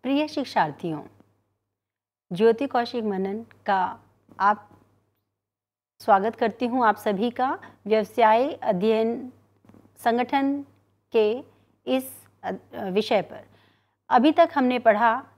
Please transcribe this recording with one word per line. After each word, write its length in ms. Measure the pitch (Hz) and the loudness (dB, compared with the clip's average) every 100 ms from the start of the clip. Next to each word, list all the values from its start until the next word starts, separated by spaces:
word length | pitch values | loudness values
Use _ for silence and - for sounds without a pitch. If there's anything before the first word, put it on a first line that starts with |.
| 247 | -2
प्रिय 220 | 277 302 | -2 -2
शिक्षार्थियों, 720 | 302 269 - 160 143 175 151 - _ _ _ _ _ _ _ _ _ _ _ _ | -6 -4 0 -2 -2 -8 -8 -10 _ _ _ _ _ _ _ _ _ _ _ _
ज्योति 340 | 175 226 226 269 | 2 2 2 -2
कौशिक 380 | 254 233 247 | -2 -4 -4
मनन 340 | 220 190 190 208 226 _ - | -4 -4 -4 -6 -12 _ -2
का 320 | 190 180 226 _ _ _ - | -2 -2 -6 _ _ _ -2
आप, 280 | 196 208 - - _ _ _ _ _ _ _ _ _ _ _ _ | 0 0 -6 -20 _ _ _ _ _ _ _ _ _ _ _ _
स्वागत 360 | - 196 208 226 | 2 4 2 -2
करती 300 | 226 214 247 | -4 -2 -4
हूँ 200 | 254 226 | 0 0
आप 100 | 208 | 0
सभी 340 | 226 190 240 | -2 -2 -4
का 280 | 240 262 349 - - 202 | -2 -4 -4 -12 -18 -2
व्यवसाय 640 | 220 208 - 220 220 277 | -2 0 2 4 4 2
अध्ययन 840 | - - 190 214 220 226 233 254 - _ _ _ - _ _ | -4 -4 0 2 2 0 -4 -10 -18 _ _ _ -20 _ _
संगठन 600 | 240 233 247 277 277 285 277 _ _ _ _ | -2 0 0 0 -2 -4 -8 _ _ _ _
के 320 | 226 214 240 - _ _ _ - | 0 0 -2 -10 _ _ _ -4
इस 240 | 262 262 - _ _ | -4 -4 -18 _ _
अ-, 420 | 190 185 _ - | -10 -10 _ -10
विषय 380 | 196 190 214 214 | -4 -2 0 0
पर। 220 | - - - _ _ _ _ _ _ | -2 -14 -20 _ _ _ _ _ _
अभी 240 | 233 277 | 4 4
तक 160 | 311 330 | 4 2
हमने 240 | 294 254 247 | 4 0 2
पढ़ा 440 | 233 208 233 240 277 | 2 4 2 0 -8